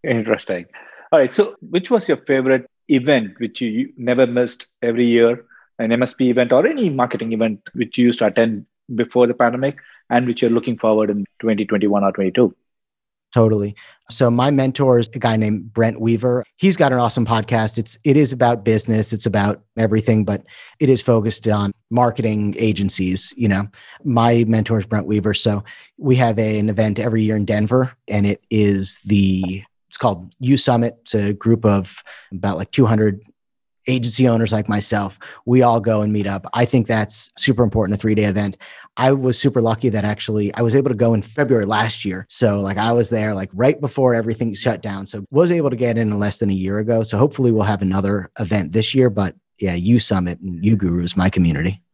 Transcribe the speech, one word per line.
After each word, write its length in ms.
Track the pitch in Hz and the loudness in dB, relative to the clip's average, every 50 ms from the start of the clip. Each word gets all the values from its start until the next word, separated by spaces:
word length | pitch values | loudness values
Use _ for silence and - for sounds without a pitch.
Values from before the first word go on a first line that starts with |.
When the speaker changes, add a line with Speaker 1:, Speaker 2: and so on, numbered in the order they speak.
| - | -2
Speaker 1:
Interesting. 640 | 139 123 117 107 110 107 104 - - 98 87 87 _ _ - - - - - - - | -2 -2 -2 0 -2 -2 -4 -2 -8 -8 -8 -8 _ _ -20 -20 -20 -20 -20 -4 2
All 60 | - | 4
right. 160 | 156 135 127 - | 4 4 4 2
So 220 | - 202 - - _ | 0 0 0 -2 _
which 280 | - - 165 180 185 - | -16 -4 -4 -4 -2 0
was 180 | 247 214 - | -2 0 0
your 100 | - 151 | 0 -4
favorite 520 | 135 _ - 139 135 127 131 131 127 123 - _ _ _ | -4 _ -2 0 0 2 2 2 0 0 -6 _ _ _
event 460 | - 151 131 123 143 147 127 110 98 - - | 0 0 2 4 2 2 2 0 -4 -8 -8
which 220 | 120 107 - - | -10 -8 -6 -6
you 300 | 127 117 107 117 135 139 - | -6 -4 -2 -4 -4 -6 -8
never 300 | - 120 120 123 123 131 | -8 -4 -2 2 2 2
missed 480 | 117 120 123 123 117 - - - - _ _ - | 2 2 -2 -2 -2 -4 -12 -16 -20 _ _ -4
every 240 | 120 117 120 120 | -4 0 0 2
year, 360 | 120 117 117 117 117 120 120 - _ _ _ _ _ _ - | 2 4 4 4 4 2 -2 -8 _ _ _ _ _ _ -6
an 120 | 117 113 | -2 -2
M 120 | 117 120 127 | 0 0 0
S 100 | 120 - | -4 -2
P 160 | _ 131 123 | _ 0 2
event 240 | 120 123 123 120 127 | 2 2 2 4 4
or 140 | 131 170 | 2 4
any 200 | 254 320 277 233 175 | 2 0 0 -2 -2
marketing 440 | 139 131 123 123 - 110 113 113 113 | 0 -2 -2 -2 -2 -6 -6 -4 -2
event 260 | 107 117 110 107 98 _ - _ | -2 -2 -2 -2 -6 _ -14 _
which 240 | 123 120 - - | -8 -8 -6 0
you 80 | - 123 | 2 2
used 140 | 120 120 - | 2 2 2
to 80 | 117 | 0
attend 380 | 104 - - 117 113 110 101 - _ _ _ _ - 123 | 0 2 2 0 2 0 -6 -10 _ _ _ _ -10 -4
before 320 | 110 117 117 - 123 123 | -4 -4 -2 2 2 2
the 80 | 120 123 | 2 2
pandemic 440 | - 123 117 120 123 135 139 143 - _ - - _ _ _ | 0 0 0 0 -2 -4 -4 -6 -8 _ -20 -20 _ _ _
and 160 | 120 120 123 | 0 0 0
which 160 | 123 117 - - | 0 -2 0 0
you're 80 | 117 | 2
looking 260 | 117 117 - - 117 | 2 0 0 -2 -6
forward 320 | - - 113 110 107 107 104 | -2 0 2 2 2 2 0
in 160 | 104 104 98 - _ _ | -2 -4 -6 -8 _ _
twenty 260 | - 117 107 104 107 | -2 -2 -2 -2 -2
twenty-one 380 | 101 107 101 104 104 101 101 98 | -2 -2 0 0 2 2 2 0
or 80 | 98 | 0
twenty-two? 440 | 95 - 98 95 90 - 123 90 - _ _ _ _ _ _ _ _ _ _ _ _ _ _ _ - | 0 0 -4 -2 2 2 2 2 0 _ _ _ _ _ _ _ _ _ _ _ _ _ _ _ 2
Speaker 2:
Totally. 420 | 123 113 110 110 104 101 104 104 - - - - _ _ _ | 2 4 4 2 0 -2 -4 -8 -12 -20 -20 -20 _ _ _
So 200 | - - 131 120 | -2 0 0 2
my 220 | 117 123 127 143 | 2 2 2 2
mentor 480 | 143 135 131 131 131 - 143 131 123 120 | 2 2 0 0 0 0 2 4 4 2
is 100 | 117 - - | 2 -2 -6
a 60 | 123 | -4
guy 160 | - 117 113 | -2 0 0
named 380 | 110 110 107 107 101 85 110 104 | 2 0 0 -2 -4 -6 -8 -2
Brent 260 | 117 113 113 113 - | 0 0 0 0 -2
Weaver. 460 | 110 113 117 110 120 123 123 127 117 _ _ | 0 0 0 0 0 0 -2 -2 -4 _ _
He's 200 | _ - 196 180 | _ 0 0 4
got 160 | - 160 139 131 | 4 2 2 4
an 60 | 123 | 2
awesome 260 | 120 117 - 131 117 | 0 0 0 -2 -2
podcast. 520 | 107 117 113 107 - 123 113 110 107 - | 0 0 -2 0 -2 -2 0 0 -2 -2
It's, 200 | - 110 - - _ _ | -6 -8 -8 -10 _ _
it 120 | 151 135 | 2 4
is 160 | 147 151 123 | 4 4 2
about 320 | 131 120 127 120 120 110 101 | 2 0 2 2 2 0 0
business. 480 | 117 110 107 - - 113 110 104 - | 0 0 0 0 0 0 0 0 -2
It's 140 | 113 104 - | -4 -4 -4
about 380 | 117 95 107 98 101 104 - _ _ _ | 0 0 2 0 0 -2 -4 _ _ _
everything, 460 | 110 113 101 107 110 107 - 110 107 104 | -2 0 2 2 0 2 2 2 2 2
but 200 | 98 101 98 - _ - - - - _ _ | 0 -2 -6 -6 _ -20 -20 -20 -20 _ _
it 80 | 156 | 2
is 140 | 131 135 117 | 4 4 2
focused 460 | - - 120 113 104 113 107 - - | 4 2 2 2 2 -2 -4 -4 -2
on 240 | 110 104 104 101 101 101 _ _ _ | -2 0 0 0 -2 -4 _ _ _
marketing 680 | 113 120 123 117 110 - 113 110 107 107 104 104 95 | 0 2 2 2 0 -2 -2 -2 -2 0 -2 -2 -2
agencies. 760 | - 117 110 104 92 101 95 - - 95 92 92 95 - - - | 0 0 0 0 0 -2 -4 -2 -2 -2 -2 -2 -4 -6 -10 -6
You 140 | - 120 104 | -2 0 0
know, 180 | 98 95 104 104 _ - - - - - _ | 0 0 -2 -6 _ -20 -20 -20 -20 -8 _
my 420 | 143 120 117 117 120 120 117 117 | -2 0 2 4 4 4 4 2
mentor 320 | 107 113 110 104 - 117 110 | 2 2 0 0 0 -2 -2
is 60 | 92 | -2
Brent 220 | - 113 107 95 | -2 -4 -4 -2
Weaver. 260 | 82 107 107 92 107 101 | 0 -2 0 0 0 -2
So 300 | - - 117 104 101 101 - - - - _ _ | 0 0 -2 -2 -2 -6 -10 -20 -20 -20 _ _
we 180 | - - 139 131 | -6 0 0 2
have 240 | 123 127 117 110 110 | 2 2 0 0 0
a, 200 | 110 110 107 107 | -2 0 0 0
an 100 | 104 107 | -2 -2
event 300 | 107 104 110 107 104 98 | 0 0 0 -2 -2 -2
every 240 | 110 120 110 113 110 | -4 -2 0 0 0
year 120 | 107 110 | 0 0
in 100 | 107 101 | -2 -2
Denver, 460 | 90 110 104 107 104 120 131 131 127 - _ _ | -2 0 -2 0 0 2 0 0 -2 -6 _ _
and 180 | - 104 104 101 | -4 -2 0 0
it 160 | 101 101 - _ _ | 0 -2 -4 _ _
is 500 | 113 107 104 101 101 98 98 98 - - _ | 0 2 2 2 2 0 -2 -6 -8 -10 _
the, 600 | 101 104 101 98 95 95 92 95 92 92 98 98 _ _ _ _ | 0 2 4 4 4 2 0 -2 -4 -6 -10 -12 _ _ _ _
it's 100 | _ - | _ -12
called 360 | - - 110 98 85 90 - _ _ | -2 -2 -2 -2 -2 -10 -20 _ _
U 160 | 127 123 139 | 0 2 2
Summit. 420 | 135 - - 123 117 117 117 - _ | 2 2 2 2 2 0 -2 -4 _
It's 140 | _ - - | _ -4 -4
a 180 | 107 101 101 104 | -2 -2 -2 -4
group 320 | 98 - 113 113 110 113 | -2 2 2 2 4 4
of 380 | 107 101 98 92 - - - - - - - - _ | 2 2 2 -2 -4 -14 -20 -20 -20 -20 -20 -20 _
about, 260 | 98 90 92 98 95 | -12 -6 -6 -4 -4
like, 140 | 80 92 - | -4 -8 -4
two 140 | - - 131 | 2 2 2
hundred 360 | 110 113 107 110 107 95 101 - _ _ _ _ _ _ _ _ _ _ _ _ | 4 4 2 2 0 -2 -4 -12 _ _ _ _ _ _ _ _ _ _ _ _
agency 400 | - 131 127 117 120 110 - 127 | -4 -2 -2 -2 -4 0 2 2
owners 240 | 123 117 113 113 107 | 4 4 2 0 0
like 160 | 110 104 101 | -2 -2 -2
myself. 520 | - 104 104 101 - - 104 101 98 - _ - - - - _ | -2 -4 -4 -2 -2 -4 -4 -4 -6 -10 _ -20 -20 -20 -14 _
We 160 | 117 120 127 | 2 4 4
all 180 | 123 117 117 117 | 6 6 4 2
go 220 | 104 117 110 107 | 2 0 0 2
and 100 | 107 107 | 2 0
meet 140 | 107 104 101 | 0 0 -2
up. 220 | 98 98 95 - - - | -2 -4 -6 -8 -6 -2
I 120 | - 123 | -2 0
think 220 | 113 - 127 107 | 2 2 0 2
that's 420 | - 117 110 107 - - - - - _ | 2 0 -2 -2 -4 -6 -14 -16 -16 _
super 260 | - - - 123 104 120 | -4 -2 -2 2 2 2
important, 340 | 104 - 113 104 92 104 | 0 2 -2 -2 0 -2
a 40 | 101 | -2
three-day 220 | - 110 107 104 104 | 0 0 0 2 0
event. 340 | 104 95 104 104 101 95 _ - - - - - - _ | 0 0 -2 -2 -4 -6 _ -20 -20 -20 -20 -20 -18 _
I 140 | - 135 131 | -2 2 2
was 260 | 139 139 131 127 120 | 2 2 0 -2 -2
super 240 | - - 143 127 127 | 0 0 0 0 2
lucky 280 | 113 113 113 110 - 123 | 0 0 0 0 -2 -2
that 140 | 104 107 98 | -2 0 -2
actually 480 | 104 104 - - - 107 107 104 101 - | -2 -4 -4 -6 -4 -2 -2 -2 -2 -2
I 80 | - 120 | 0 0
was 100 | 117 113 | 2 2
able 160 | 139 131 131 | 2 2 2
to 60 | 123 | 0
go 180 | 101 120 117 117 | 2 2 2 2
in 80 | 107 | 0
February 440 | 98 - - - 147 120 127 113 101 | -2 -4 -4 -4 0 2 2 0 2
last 380 | 98 110 107 110 113 - - - | 0 0 0 -2 -2 -4 -6 -6
year. 220 | 101 92 92 98 | -6 -8 -8 -10
So, 340 | _ - - 123 110 101 101 | _ -4 0 0 0 2 0
like, 160 | 98 98 98 | -2 -2 -2
I 160 | 101 107 113 117 | -2 0 0 2
was 160 | 120 113 - | 0 0 0
there, 260 | 117 110 107 107 104 | -2 -2 -2 -2 -4
like, 160 | 98 95 98 - | -4 -8 -8 -4
right 260 | 92 120 135 151 147 | 0 0 0 2 0
before 360 | 143 135 - - 131 127 120 | -4 -6 -2 0 2 2 2
everything 380 | 113 110 113 113 113 123 117 101 | 0 -2 -4 -4 -4 -4 -4 -4
shut 280 | - - 127 110 - | -2 -2 -2 -4 -4
down. 240 | - 107 98 95 98 | -6 -10 -10 -10 -12
So 180 | - - 107 98 - | -12 -14 -14 -14 -2
was 200 | 131 143 175 175 | 2 2 2 2
able 180 | 175 170 151 139 | 2 0 0 -2
to 60 | 123 | -2
get 220 | 113 123 120 113 | -2 -2 -2 0
in 200 | 113 113 107 107 | 0 0 0 0
less 220 | 101 104 104 - - | 0 -2 -2 -2 -2
than 100 | 113 101 | -2 -2
a 40 | 98 | -2
year 260 | 95 92 95 101 104 | -2 -2 -4 -4 -4
ago. 240 | 107 110 117 113 113 | -2 0 0 0 0
So 140 | 107 - | -2 0
hopefully 340 | 101 127 147 - - 131 120 | 2 2 0 2 0 0 2
we'll 120 | 113 110 101 | 2 2 0
have 180 | 104 104 98 | 0 0 0
another 500 | 101 95 92 98 95 98 101 101 92 - _ - | -2 -2 0 0 0 -2 -2 -4 -6 -8 _ -10
event 320 | 110 85 107 104 92 73 | -4 -2 -2 -2 -2 -2
this 240 | 85 110 107 - - | -2 -2 -2 0 2
year, 140 | 135 127 123 | 2 2 2
but 260 | 101 104 98 92 - _ _ _ _ _ | 2 0 -4 -4 -4 _ _ _ _ _
yeah, 160 | 104 95 87 | -4 -4 -2
U 240 | 87 87 104 120 123 | -2 2 2 2 2
Summit 400 | - - 104 95 90 87 85 - | 2 0 -2 -2 -2 -4 -6 -8
and 260 | - 95 90 82 90 | -10 -12 -10 -2 0
U 100 | 104 113 | 0 0
Guru 280 | 98 98 87 85 90 87 | 2 0 -2 -2 -2 -2
is 120 | 87 - | -2 -2
my 140 | 95 92 95 | 0 0 0
community. 520 | - - 87 85 78 - 160 90 101 - _ _ | 2 2 0 2 0 0 -2 -4 -6 -8 _ _